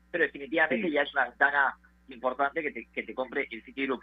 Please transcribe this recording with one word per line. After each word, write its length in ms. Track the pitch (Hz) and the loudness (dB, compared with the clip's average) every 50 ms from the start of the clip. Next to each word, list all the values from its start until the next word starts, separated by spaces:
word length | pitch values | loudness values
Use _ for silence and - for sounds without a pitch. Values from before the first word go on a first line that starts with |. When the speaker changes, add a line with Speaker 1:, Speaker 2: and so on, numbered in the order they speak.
| _ _ | _ _
Speaker 1:
pero 140 | - 175 160 | 0 0 0
definitivamente 640 | 143 - 147 139 127 143 165 160 156 - - 202 175 | 0 0 -6 -8 -2 2 2 2 2 2 0 0 0
Speaker 2:
Sí. 40 | 147 | 2
Speaker 1:
ya 100 | 143 143 | 2 0
es 100 | 143 - | 0 2
una 100 | 139 131 | 0 0
ventana 500 | 120 - _ 143 143 143 143 139 127 120 - _ - _ _ _ - | 0 2 _ 2 4 4 4 2 2 0 -4 _ -20 _ _ _ -20
importante 540 | 131 117 117 127 127 - 139 139 147 165 151 | -18 -2 -2 -2 0 2 0 0 0 -2 -4
que 80 | 143 | -4
te, 180 | 120 120 110 - _ | -6 -6 -12 -8 _
que 100 | 139 110 | -8 -8
te 120 | 101 104 | -6 -6
compre 340 | - 131 120 117 143 135 - | -6 -6 -4 -2 -4 -4 -4
el 120 | 113 110 - | -6 -14 -14
City 240 | - 120 135 135 | -12 -6 -4 -2
Group. 140 | 131 131 120 | -2 -2 -4